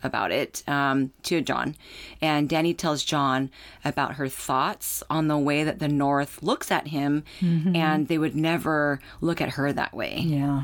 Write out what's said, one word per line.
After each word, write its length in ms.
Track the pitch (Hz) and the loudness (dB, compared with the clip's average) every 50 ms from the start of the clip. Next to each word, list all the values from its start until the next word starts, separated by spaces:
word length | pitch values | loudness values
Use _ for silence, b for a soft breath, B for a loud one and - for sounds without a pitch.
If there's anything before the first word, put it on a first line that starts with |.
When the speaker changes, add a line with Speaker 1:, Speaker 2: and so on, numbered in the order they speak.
Speaker 1:
about 300 | - 135 - 113 107 90 | -6 -4 -2 -2 -2 0
it, 320 | 87 123 143 - - - - - | 0 0 -2 -2 -6 -10 -4 -2
um, 440 | 143 143 139 139 135 139 135 131 - _ - | 0 2 2 2 2 2 0 -2 -4 _ -4
to 160 | - 180 165 | -2 0 0
Jon. 360 | 139 - 135 127 123 135 156 B B B B B B B B B | 0 0 -2 -2 -2 -4 -6 B B B B B B B B B
And 300 | - 156 151 147 147 139 | 0 2 2 2 2 2
Dany 260 | 165 160 160 170 170 | 2 2 2 2 0
tells 280 | - - 165 151 139 - | 0 0 -2 0 0 -2
Jon 480 | - 160 151 143 135 131 131 135 135 B B B B B B B | -2 0 0 2 2 2 0 0 -2 B B B B B B B
about 300 | 147 139 - 143 - - | -4 -2 -2 -2 -2 -2
her 120 | 139 147 131 | -4 -4 -4
thoughts 760 | - - - - 139 131 139 175 208 - - - - - - - | -4 -6 -4 -2 0 0 0 0 -2 -4 -6 -6 -6 -6 -4 -2
on 180 | 147 160 156 151 | 0 2 2 2
the 100 | 151 147 | 2 2
way 260 | 143 143 147 147 156 | 2 2 2 2 2
that 160 | 156 - - | 0 0 -2
the 80 | 156 147 | 0 0
North 540 | 147 143 143 139 143 139 139 - - - | 2 2 4 4 2 2 0 -2 -4 -6
looks 300 | - 170 247 - - - | -2 -2 -2 -2 -2 -2
at 160 | 196 160 - 143 | -2 -2 -2 -2
him, 360 | 156 143 143 143 143 151 151 B B B | -4 -2 0 0 0 0 -2 B B B
Speaker 2:
Mm-hmm. 340 | 185 175 170 165 156 190 180 | 0 2 2 4 2 2 2
Speaker 1:
and 320 | 170 165 156 156 151 151 - | 4 4 4 4 2 2 2
they 100 | 170 156 | 0 0
would 180 | 156 156 - | 0 0 0
never 640 | 147 156 165 170 170 - 156 156 151 147 147 143 139 B B B B | 0 0 0 0 0 0 0 2 2 2 2 0 -2 B B B B
look 180 | B 165 170 - | B -2 0 0
at 120 | 156 139 | -2 -2
her 200 | - - 139 143 | -2 0 0 0
that 220 | 139 123 - - - | 0 0 -2 -4 -4
way. 260 | - - - - - | -4 -6 -4 -4 -2
Speaker 2:
Yeah. 420 | - 165 151 139 139 143 139 139 | -2 0 2 2 2 2 0 0